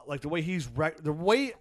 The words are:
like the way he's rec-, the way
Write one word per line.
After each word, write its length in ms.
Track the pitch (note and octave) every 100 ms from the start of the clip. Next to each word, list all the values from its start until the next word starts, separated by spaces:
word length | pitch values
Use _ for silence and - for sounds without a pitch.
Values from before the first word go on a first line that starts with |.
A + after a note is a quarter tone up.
| B2
like 140 | C#3+
the 60 | D3
way 140 | E3+
he's 260 | D#3+ F3+ A#2+
rec-, 340 | A#2+ D#3 D#3+
the 120 | D3+
way 400 | D3+ F#3 A#3+ C4+ -